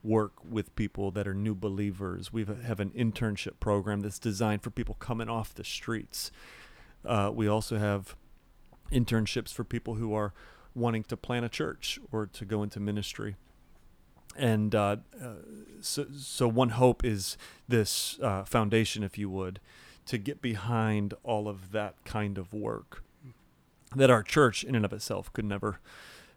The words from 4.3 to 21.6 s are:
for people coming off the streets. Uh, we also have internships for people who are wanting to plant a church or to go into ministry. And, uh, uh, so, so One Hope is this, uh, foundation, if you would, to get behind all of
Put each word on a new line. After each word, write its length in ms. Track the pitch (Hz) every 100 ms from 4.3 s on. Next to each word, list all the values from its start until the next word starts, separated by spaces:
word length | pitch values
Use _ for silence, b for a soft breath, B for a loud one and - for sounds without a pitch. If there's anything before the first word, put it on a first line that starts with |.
| 98 110 104
for 80 | 113
people 240 | 113 113
coming 340 | 107 - 113 113
off 240 | 113 107
the 120 | -
streets. 680 | 101 - - 113 104 - - B B B B B B B
Uh, 260 | - 110 101
we 120 | 113 104
also 280 | 107 - 110
have 360 | 104 101 95 - - - _ - - - -
internships 600 | 127 113 113 107 123 -
for 120 | -
people 320 | 107 117 - 110
who 180 | 113
are 180 | 107 104 - B B B 123
wanting 260 | 117 113
to 120 | 110 113
plant 280 | - 123
a 40 | 117
church 500 | - 160 - - - -
or 140 | 110 104
to 180 | -
go 180 | 98 107
into 180 | 104 104
ministry. 560 | 101 104 101 - 107 101 - - - - - - - - - -
And, 380 | 123 110 107
uh, 220 | 107 101 107 - 220
uh, 140 | 123 98 - - - -
so, 260 | - 143 143 143
so 300 | 135 - 120
One 240 | 113 123
Hope 340 | 113 127 117
is 320 | 123 101 95 - B B -
this, 520 | 120 101 - - -
uh, 220 | 120 95
foundation, 580 | 98 123 104 113 107 107
if 160 | 98 -
you 100 | 101
would, 280 | 95 92 95 - B B B -
to 100 | 120
get 240 | 107 147
behind 720 | 123 104 104 117 110 107 101 -
all 240 | 123 107 104
of 240 | 98